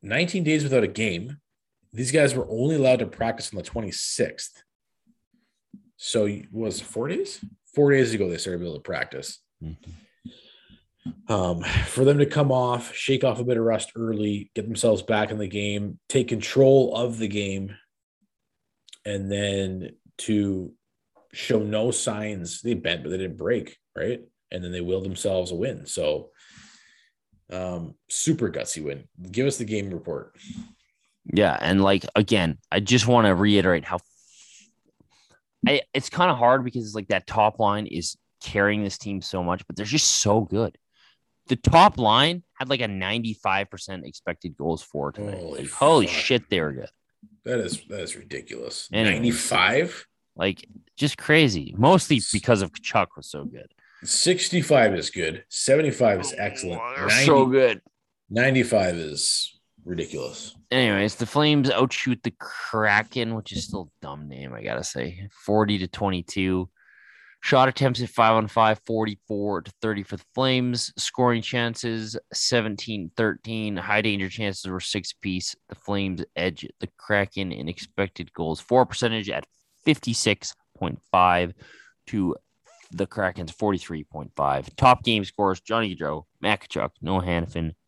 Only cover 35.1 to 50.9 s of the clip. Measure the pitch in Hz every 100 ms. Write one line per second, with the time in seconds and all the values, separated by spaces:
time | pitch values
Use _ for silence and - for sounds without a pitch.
35.1 | _ _ _ _ _ - 143 - 135 -
36.1 | - 185 135 120 131 123 123 107 107 95
37.1 | 95 - 113 107 - 107 104 107 80 -
38.1 | - _ _ - 104 101 104 101 - 107
39.1 | 98 - 95 87 92 - - 104 151 -
40.1 | - 104 107 98 101 110 - _ _ _
41.1 | _ _ _ _ 127 - 165 175 - 113
42.1 | 113 147 175 _ _ 131 135 117 98 95
43.1 | 113 113 104 101 95 98 95 - 92 69
44.1 | - - 85 92 73 73 78 - 73 71
45.1 | 71 104 95 85 71 73 - 143 160 92
46.1 | - - 123 - 95 78 65 - _ _
47.1 | _ - _ - 123 92 80 - 101 82
48.1 | - 69 69 - 58 62 - - - 110
49.1 | 87 120 113 - 98 107 123 165 - -
50.1 | _ _ - 92 95 - - _